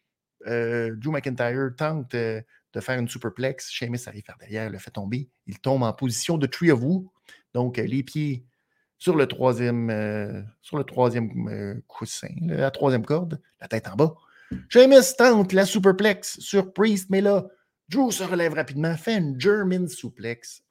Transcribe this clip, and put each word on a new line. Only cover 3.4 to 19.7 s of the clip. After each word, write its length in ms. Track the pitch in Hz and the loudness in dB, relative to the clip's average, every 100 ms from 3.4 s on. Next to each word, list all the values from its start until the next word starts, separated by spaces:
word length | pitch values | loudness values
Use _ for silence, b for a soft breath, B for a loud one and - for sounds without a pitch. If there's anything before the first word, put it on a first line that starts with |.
| 131 131 - | -6 -6 -10
Sheamus 380 | - 120 120 120 | -10 -8 -8 -10
arrive 160 | 104 | -16
par 140 | - - | -18 -20
derrière, 320 | - 110 110 | -12 -8 -8
le 80 | 98 | -10
fait 140 | - | -12
tomber. 360 | - 98 123 139 _ - | -12 -8 -8 -8 _ -18
Il 140 | 101 | -6
tombe 240 | 131 135 | -2 0
en 80 | 113 | 0
position 460 | 107 131 113 - 165 | -2 -4 -4 -4 -2
de 80 | 135 | -2
Tree 260 | - 175 | 0 2
of 100 | 127 | 4
Woe. 300 | 131 185 185 b b b _ | 2 -2 -4 b b b _
Donc, 260 | 123 123 120 | -4 -2 -2
euh, 40 | |
les 200 | 107 131 | -4 -4
pieds 420 | 135 156 147 123 - _ _ _ _ _ | -4 -4 -4 -6 -10 _ _ _ _ _
sur 200 | 180 160 | 0 2
le 100 | 131 | 2
troisième, 640 | - 127 120 123 120 117 | 2 0 2 0 -2 -2
euh, 520 | 107 107 107 104 101 104 - | -4 -4 -6 -8 -10 -14 -18
sur 160 | - 151 | -8 -6
le 80 | 135 | -4
troisième, 640 | - 123 117 113 120 113 | 0 0 2 -4 -4 -6
euh, 320 | 104 101 117 - | -8 -8 -10 -14
coussin, 460 | - 117 - - - | -14 -12 -10 -12 -8
là, 120 | 170 151 | -4 -2
la 160 | 135 | -2
troisième 340 | - 143 127 - | 0 0 0 0
corde, 360 | 151 175 151 - _ | -4 -4 -10 -14 _
la 80 | - | -8
tête 220 | 110 - | -8 -4
en 60 | 98 | 0
bas. 180 | 160 - B B B B B | 0 0 B B B B B
Sheamus 480 | 240 262 269 - - | 8 10 10 8 6
tente 340 | 240 220 190 | 6 6 4
la 140 | 190 196 | 2 2
superplex 760 | 208 190 185 214 190 - - | 4 4 4 2 0 -4 -12
sur 320 | - 196 190 | -2 0 0
Priest, 380 | 190 220 202 - | 0 2 0 0
mais 100 | 190 | 2
là, 260 | 202 196 190 B B _ _ | 4 2 0 B B _ _
Drew 200 | 214 254 | 0 0
se 120 | 196 | -2
relève 300 | 180 175 170 | -4 -2 0
rapidement, 420 | 151 135 139 165 160 | -2 -4 -4 -4 -4
fait 220 | - 220 | -2 -2
une 220 | 156 131 | -2 0
German 500 | 180 208 190 | 2 2 2